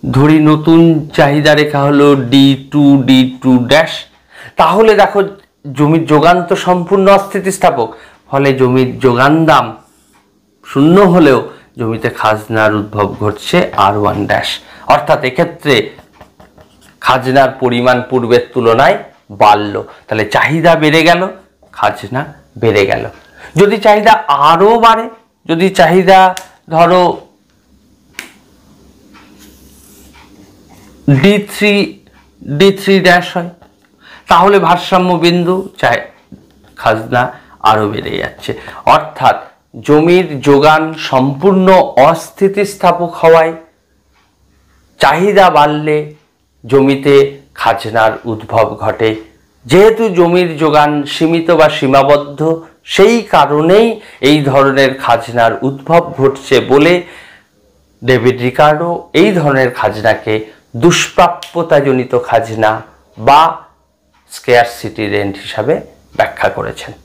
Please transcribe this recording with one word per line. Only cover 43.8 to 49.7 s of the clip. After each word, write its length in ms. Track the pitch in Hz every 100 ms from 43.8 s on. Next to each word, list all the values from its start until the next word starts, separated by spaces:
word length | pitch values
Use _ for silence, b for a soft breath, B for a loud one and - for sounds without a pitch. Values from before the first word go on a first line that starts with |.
| _ _ _ _ _ _ _ _ _ _ _ _
চাহিদা 500 | 139 151 196 202 185
বাড়লে 640 | 151 147 151 151 151 151 - _ _ _ _ 120
জমিতে 720 | 135 135 135 143 139 139 - _
খাজনার 580 | - - 117 113 113 110 - 120
উদ্ভব 520 | 110 110 113 107 104
ঘটে। 360 | 107 107 110 107 - _ _ _
যেহেতু 440 | 123